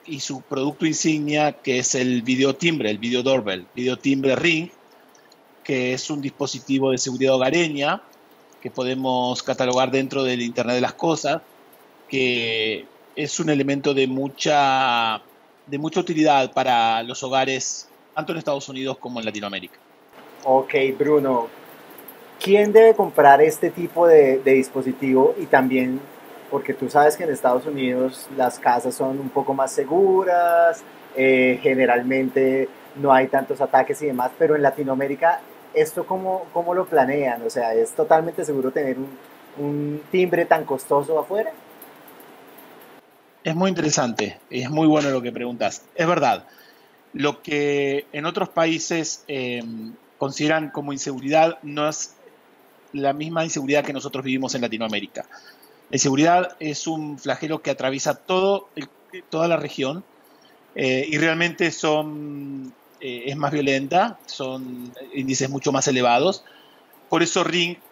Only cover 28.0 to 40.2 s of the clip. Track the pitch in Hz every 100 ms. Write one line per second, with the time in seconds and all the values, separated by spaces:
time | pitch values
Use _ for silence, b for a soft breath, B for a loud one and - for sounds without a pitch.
28 | 131 - - 135 123 - 131 123 123 -
29 | 135 135 131 139 135 135 131 - 131 170
30 | 196 190 185 175 170 170 170 165 - -
31 | - 131 131 131 127 123 143 131 123 120
32 | 127 131 131 135 131 135 127 - - 143
33 | 143 131 131 139 - 143 135 135 131 139
34 | 151 123 127 - 160 151 139 135 135 131
35 | 139 139 165 175 - - - 156 156 180
36 | 165 190 185 185 170 170 170 180 180 156
37 | 131 143 131 120 113 123 117 113 113 -
38 | 151 160 165 165 156 139 131 156 135 127
39 | 135 - - - - - 143 147 147 151
40 | - 185